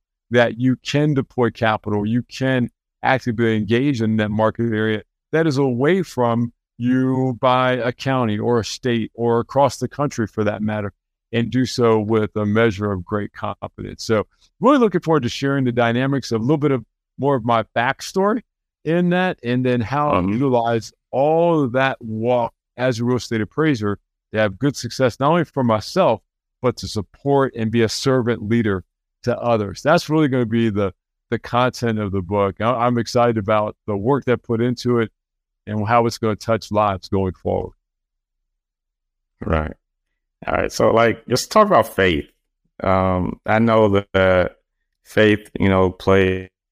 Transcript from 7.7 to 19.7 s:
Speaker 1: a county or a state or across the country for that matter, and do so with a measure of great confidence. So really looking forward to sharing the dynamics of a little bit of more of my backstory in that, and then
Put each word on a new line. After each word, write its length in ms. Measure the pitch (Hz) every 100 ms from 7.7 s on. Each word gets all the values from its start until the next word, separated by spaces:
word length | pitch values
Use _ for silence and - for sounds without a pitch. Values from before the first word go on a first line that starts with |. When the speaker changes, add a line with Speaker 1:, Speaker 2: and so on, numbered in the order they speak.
Speaker 1:
a 180 | 127 117
county 480 | - 135 131 113 104
or 220 | 110 120
a 40 |
state 460 | 101 - 127 117 107
or 260 | - 117 117
across 380 | 113 139 139 -
the 100 | 123
country 400 | - 143 - 107
for 160 | -
that 180 | 104 104
matter, 300 | 107 107 101 - _ _ _
and 180 | 113 117
do 160 | 127 123
so 320 | - 117 110
with 360 | 104 113 107 107
a 100 | 104
measure 460 | 107 117 95 104
of 120 | 95
great 280 | 85 104 101
confidence. 720 | - 104 101 98 - 101 98
So 240 | - 107 - _ _ _
really 180 | 214 285
looking 220 | 220 175
forward 240 | 160 151
to 40 | 117
sharing 360 | - 139 139
the 80 | 127
dynamics 580 | 120 117 120 135 139 -
of 100 | 113
a 40 |
little 140 | 120 156
bit 120 | 143
of 140 | 131 - _ _ -
more 160 | 135
of 100 | 135
my 200 | 117 117 107 117
backstory 640 | 123 - - 190 202 233 - _ _ _
in 260 | 151 175 175
that, 280 | 180 185 -
and 240 | - 127
then 140 | 127